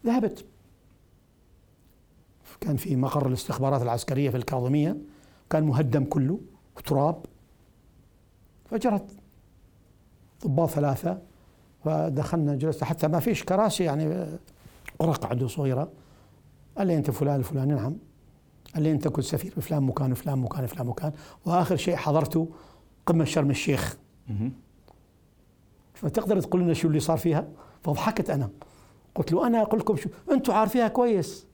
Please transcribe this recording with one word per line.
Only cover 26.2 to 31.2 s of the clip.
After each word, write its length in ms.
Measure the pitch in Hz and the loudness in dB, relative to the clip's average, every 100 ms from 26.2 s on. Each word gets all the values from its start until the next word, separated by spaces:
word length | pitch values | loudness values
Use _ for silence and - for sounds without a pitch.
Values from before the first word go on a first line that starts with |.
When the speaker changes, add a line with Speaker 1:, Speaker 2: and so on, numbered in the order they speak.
| 214 202 | 0 0
Speaker 1:
تقول 220 | 196 180 | 2 2
لنا 120 | 175 | 2
شو 140 | 160 165 | 2 2
اللي 120 | 151 | 2
صار 180 | - 160 | 2 2
فيها؟" 300 | 175 151 156 - - - | 2 0 -2 -12 -20 -8
فضحكت 480 | - 147 214 214 - | -4 0 0 0 0
أنا، 180 | 151 113 - - - - - _ | 0 -2 -6 -20 -20 -20 -20 _
قلت 180 | - - | -6 0
له: 140 | 165 247 | 2 4
"أنا 160 | 233 | 2
أقول 180 | 214 - | 2 0
لكم 160 | - 202 | 0 -2
شو، 120 | - - - | -2 -10 0
أنتوا 240 | 277 262 | 0 4
عارفيها 340 | 208 220 247 226 | 2 4 2 2
كويس." 580 | 226 247 208 | 2 2 2